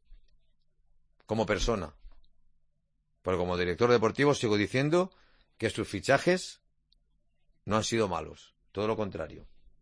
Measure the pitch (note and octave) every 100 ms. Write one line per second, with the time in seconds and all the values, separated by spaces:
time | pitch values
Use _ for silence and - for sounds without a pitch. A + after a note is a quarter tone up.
0 | - - - _ _ _ _ _ _ _
1 | _ _ - A2 G#2 G#2 A#2 A2 D#2 -
2 | - - - _ _ _ _ _ _ _
3 | _ _ F2+ F#2 F2+ F2+ F2 F2 A#2+ A#2+
4 | G#2+ G2+ C#3+ C3+ A#2 G#2 G2+ B2+ D3 F3
5 | F#3 - _ _ _ - A2 - G2 G2
6 | - C3+ - F3+ - - _ _ _ _
7 | _ _ _ _ _ _ - G#2+ G#2 A#2
8 | G2+ E2 D#2 D#2 - _ _ - G#2+ G#2+
9 | G2+ F2 D#2 D#2+ - - - _